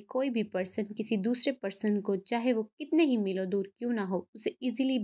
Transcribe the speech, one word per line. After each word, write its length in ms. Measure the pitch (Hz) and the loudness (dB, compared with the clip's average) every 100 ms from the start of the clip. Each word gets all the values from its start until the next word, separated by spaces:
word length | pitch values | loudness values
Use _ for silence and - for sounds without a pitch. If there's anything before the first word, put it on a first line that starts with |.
| - | -2
कोई 220 | 254 277 | -2 0
भी 120 | 226 | 0
पर्सन 400 | 214 185 190 - 202 | -2 -2 -2 -4 -4
किसी 220 | 214 214 214 | -4 -2 0
दूसरे 340 | 208 247 277 | 0 0 0
पर्सन 460 | 262 196 - 214 208 | -2 -4 -2 0 0
को, 160 | 202 196 | 0 -2
चाहे 360 | - 233 247 | -2 0 2
वो 100 | 220 | 2
कितने 400 | 220 - 302 311 | -2 -8 0 4
ही 120 | 311 233 | 4 4
मीलों 300 | 196 185 190 | 2 0 0
दूर 160 | 202 190 | -2 -2
क्यों 240 | - 240 | -4 -2
ना 100 | 226 | -2
हो, 220 | 190 180 - | 0 -2 -4
उसे 220 | 220 - - | -8 -6 -4
ईजीली 360 | 247 226 262 262 | -2 0 0 0